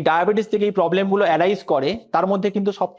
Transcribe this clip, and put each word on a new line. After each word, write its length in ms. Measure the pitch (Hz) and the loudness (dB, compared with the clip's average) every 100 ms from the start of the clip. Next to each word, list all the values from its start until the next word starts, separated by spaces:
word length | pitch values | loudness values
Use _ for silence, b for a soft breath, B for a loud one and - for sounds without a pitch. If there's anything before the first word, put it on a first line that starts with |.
| 156 | 2
ডায়াবেটিস 400 | 160 180 214 214 | 2 2 0 -2
থেকে 140 | 208 208 | -2 0
এই 40 | 196 | 0
প্রবলেমগুলো 440 | 170 190 196 202 190 | 0 0 0 2 2
অ্যারাইজ 300 | 160 180 208 - | 2 2 0 -2
করে, 180 | 147 139 226 - | 0 0 -4 -2
তার 120 | 165 180 | -2 0
মধ্যে 180 | 196 202 208 | 0 -2 -2
কিন্তু 160 | 202 196 | -4 -2
সব 100 | 180 | -6